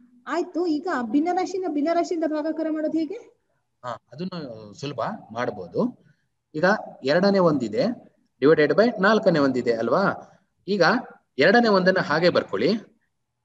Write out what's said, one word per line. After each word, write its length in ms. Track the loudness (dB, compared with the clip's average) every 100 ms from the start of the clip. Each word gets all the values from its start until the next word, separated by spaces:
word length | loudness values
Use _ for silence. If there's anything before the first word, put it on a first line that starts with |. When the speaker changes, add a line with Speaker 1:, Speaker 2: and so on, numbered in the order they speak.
| _ _ -8
Speaker 1:
ಆಯ್ತು. 400 | -6 -4 -4 -4
ಈಗ 200 | -4 -4 -4 -2
ಭಿನ್ನರಾಶಿನ 540 | 0 0 -2 -2 -4 -4
ಭಿನ್ನರಾಶಿಯಿಂದ 560 | -2 0 0 -2 -2 -2
ಭಾಗಾಕಾರ 400 | -2 -4 -4 -4
ಮಾಡೋದು 280 | -4 -2 -4
ಹೇಗೆ? 180 | -4 -8 -16 _ _ _ _ _ -12
Speaker 2:
ಹಾ, 120 | -12 _
ಅದನ್ನ 240 | -12 -10 -10 -12 -14 -18
ಸುಲಭ 300 | -12 -10 -6 -6 -8 -12
ಮಾಡ್ಬೋದು. 720 | -8 -6 -8 -8 -4 -4 -6 _ _ _ _ _ -2
ಈಗ 100 | 0 0 -4 -8
ಎರಡನೇ 360 | 0 2 4 4
ಒಂದಿದೆ, 720 | 2 2 -2 -2 -2 -4 -14 _ _ _
divided 360 | 4 4 4 4
by 220 | 2 2
ನಾಲ್ಕನೇ 380 | 2 4 2 2
ಒಂದಿದೆ 340 | 2 0 -2
ಅಲ್ವಾ? 580 | -2 0 0 0 -4 -12 _ _ _ -6
ಈಗ 160 | 2 2 2 -4 -20 _ 2
ಎರಡನೇ 300 | 4 6 4
ಒಂದನ್ನ 320 | 4 4 2
ಹಾಗೆ 300 | 0 2 2
ಬರ್ಕೊಳ್ಳಿ. 460 | 2 -2 -2 0 -2 -6 _ _ _ _ _